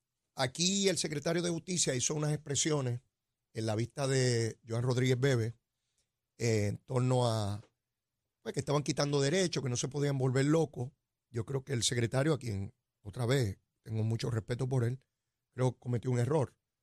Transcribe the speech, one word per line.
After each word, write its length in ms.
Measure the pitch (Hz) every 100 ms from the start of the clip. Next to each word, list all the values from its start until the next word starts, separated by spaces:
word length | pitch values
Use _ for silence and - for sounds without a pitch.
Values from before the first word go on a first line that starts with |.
| _ _ _
aquí 540 | - 131 143 180 202 190
el 100 | 175
secretario 440 | 165 151 165 170
de 80 | 170
Justicia 440 | 165 - 180 -
hizo 200 | 127 -
unas 180 | 151 151
expresiones 680 | 147 - 135 160 151 127 120 _ _ _ _ _
en 120 | 110 110
la 80 |
vista 320 | 107 113 - 135
de 520 | 135 127 117 113 - -
Joan 140 | 113
Rodríguez 360 | 127 120 127 123
Bebe, 360 | 139 123 113 - _ _ _ _ _ _ _ -
eh, 300 | 117 110 104
en 100 | 90
torno 480 | - 131 127 127 120
a, 340 | 110 101 104 - _ _ _ _ _ _ _
pues, 100 | -
que 80 | -
estaban 220 | - 147
quitando 380 | 143 156 147 143
derechos, 420 | 139 185 185 156
que 60 | 135
no 60 | 120
se 120 | 139
podían 300 | 143 143 139
volver 260 | 131 131
locos. 480 | 139 160 156 - 131 _ _ _ _
Yo 140 | 113
creo 200 | 110 135
que 80 | 127
el 100 | 127
secretario, 520 | 104 120 117 131 147
a 40 | 135
quien, 340 | 107 98 98 - _ _
otra 240 | 104 123 117
vez, 320 | 139 107 90 _ _
tengo 220 | - 110
mucho 260 | 110 113 127
respeto 380 | 113 - 123 127
por 160 | 131
él, 160 | 117 131 _ _ _ _ _
creo 180 | - 127
que 80 | -
cometió 300 | 123 120 127
un 100 | 123
error. 340 | 117 156 120 _ _ _